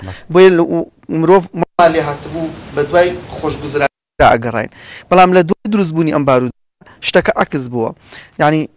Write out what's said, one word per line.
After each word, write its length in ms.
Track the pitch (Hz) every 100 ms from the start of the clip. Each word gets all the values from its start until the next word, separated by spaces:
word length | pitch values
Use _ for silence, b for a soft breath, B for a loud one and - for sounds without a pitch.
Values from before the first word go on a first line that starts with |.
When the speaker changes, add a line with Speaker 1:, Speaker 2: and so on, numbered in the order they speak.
| 95
Speaker 1:
مەست. 200 | 92 -
Speaker 2:
بۆیە 180 | 175 190 175
لە، 40 | 170
و 40 | 170 - _ - 160
مرۆڤ 220 | 160 190 175 160
ماڵێ 400 | 170 - 170 160 147
هاتبوو 360 | 147 160 156 160 - -
بە 80 | 143 143
دوای 200 | 175 180 - - -
خۆشگوزەرانی 600 | 151 135 143 143 139 - _ - 123
ئەگەڕاین. 360 | 117 117 113 110 B B B -
بەڵام 200 | 180 185 180
لە 60 | 165
دوای 200 | - 214
دروستبوونی 400 | 208 175 160 160
ئەم 100 | 147 139
بارودۆخە 320 | 127 123 - _ _ b b -
شتەکە 260 | 180 - -
عەکس 240 | 196 147 127
بووە. 180 | 123 113 - B B B -
یعنی، 240 | 151 156 151